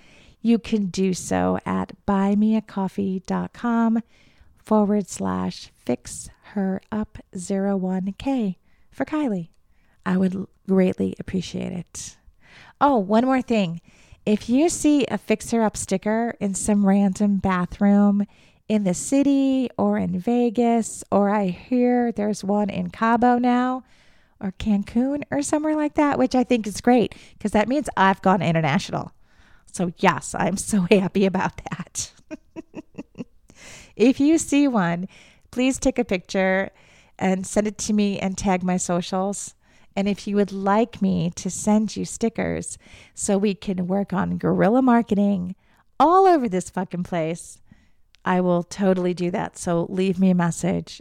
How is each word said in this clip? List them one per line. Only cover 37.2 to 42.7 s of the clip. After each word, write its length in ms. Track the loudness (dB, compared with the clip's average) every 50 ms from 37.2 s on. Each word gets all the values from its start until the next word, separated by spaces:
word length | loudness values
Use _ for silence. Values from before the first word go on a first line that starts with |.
| -2 0 0 -2 -4
send 220 | -2 -2 0 0
it 100 | 0 -4 -6
to 140 | -4 -2 0
me 240 | 0 0 0 -2
and 200 | -4 -4 -6 -4
tag 260 | -4 -2 0 0 0 0
my 140 | -2 -2
socials. 760 | -2 -2 -2 -2 -2 -2 -2 -4 -2 -2 -2 -4 -6 -10 -14 -16 _ _ _ _ _ _ _ _
And 140 | -4 -2 -2
if 180 | -2 -4 -4
you 80 | -2 0
would 160 | 0 0 0
like 500 | -2 -2 0 2 2 2 2 0 -2 -2
me 300 | 0 0 0 0 -2 -2 -4
to 140 | -6 -8 -8
send 440 | -8 -4 0 2 2 2 2 0 -4
you 80 | -6 -8
stickers 760 | -8 -4 -4 -4 -2 -2 -2 -4 -4 -4 -6 -8 -10